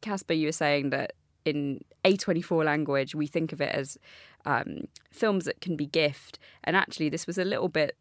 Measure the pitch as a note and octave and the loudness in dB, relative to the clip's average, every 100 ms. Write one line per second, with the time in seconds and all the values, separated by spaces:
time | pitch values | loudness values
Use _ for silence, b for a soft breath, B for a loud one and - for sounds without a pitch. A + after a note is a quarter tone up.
0 | - G3 - E3 D3+ D#3+ D3+ D3 C#3 C3+ | -4 -6 0 0 2 2 2 2 2 -2
1 | - - _ _ - D3 C#3+ C3+ - _ | -4 -8 _ _ -2 0 -2 -4 -10 _
2 | F#3+ F#3+ - E3+ F3 E3 D#3 D3+ C#3+ C#3 | 4 4 4 0 2 2 4 2 2 0
3 | C3+ D3+ D3 E3+ D#3+ - C#3 - C3+ - | 0 -2 -2 -2 -2 -2 -2 -2 -4 -8
4 | B B B B - B2+ - - - - | B B B B 0 0 0 -8 -10 -14
5 | _ - A3+ G3 E3+ - F#3 D#3 D3 D#3+ | _ -2 0 2 -2 -6 -6 -4 -2 2
6 | D3+ C#3 - - B B - F3+ - - | 2 0 -16 -20 B B -2 0 0 -2
7 | D#3 D#3+ - F3 F#3 - F#3 D#3+ D3 - | -2 -2 -6 -2 -2 0 0 2 0 -2